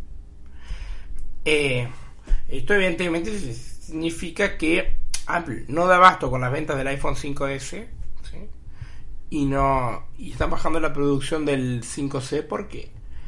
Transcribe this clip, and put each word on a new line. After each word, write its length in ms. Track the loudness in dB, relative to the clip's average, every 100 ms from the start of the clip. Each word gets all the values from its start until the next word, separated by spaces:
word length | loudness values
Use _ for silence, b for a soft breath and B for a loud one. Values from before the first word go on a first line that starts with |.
| -10 -12 -14 -16 -16 B B B B B B -2 0 0
Eh, 440 | 2 2 2 0 -2 B B B B B 6
esto 260 | 2 4
evidentemente 600 | 4 4 2 0 -2 -2 -4
significa 1200 | -4 -6 -8 -8 -8 -6 -4 -4 -6 -2 -2 0
que 420 | 0 2 6 6 6 4 0
Apple 380 | -2 -2 -6 -2
no 180 | 2 6
da 100 | 10
abasto 340 | 8 8 2
con 100 | 0
las 120 | 0
ventas 240 | -2 -2 -2
del 100 | -2
iPhone 300 | 0 0 0
cinco 320 | -2 -2 -2
S, 400 | -4 -8 -10 -10 -6 -2 -2 -4
¿sí? 60 | -6 -8 -10 -12 B B B B -6 -6
Y 180 | -2 0
no, 600 | 2 2 2 0 -4 -6 -8
y 140 | -6
están 200 | -2 2
bajando 280 | 4 4 4
la 140 | 2
producción 520 | 2 2 2 0 0
del 380 | 0 0 0 -2
cinco 380 | -6 -6 -4 -4
C 240 | -4 -4
porque 480 | -2 -6 -6 -8 -10 -12 B B